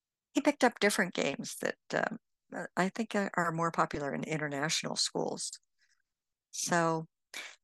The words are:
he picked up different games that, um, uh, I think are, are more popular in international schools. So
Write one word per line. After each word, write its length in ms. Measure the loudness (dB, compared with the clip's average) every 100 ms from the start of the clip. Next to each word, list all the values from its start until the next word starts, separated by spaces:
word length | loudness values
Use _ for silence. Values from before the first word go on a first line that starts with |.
| _ _ _
he 80 | 0
picked 220 | 2 4
up 160 | 4 4
different 360 | 2 4 0 2
games 400 | 0 0 -6 -4
that, 160 | -4 -4 -4 0
um, 240 | 0 -4 _ _ -12 -10
uh, 120 | -6 0
I 140 | 0
think 260 | 0 -2 -2
are, 160 | 0
are 180 | 0 0
more 200 | 0 0
popular 420 | 0 0 0 -4
in 100 | -4
international 720 | -2 -2 -2 -2 -2 -2 -2 -2
schools. 640 | -2 0 -4 -4 -8 -10 _ _ _ _ _ _ _ _ _
So 560 | -6 0 4 4 2 -4 _ _ -14 -14 -8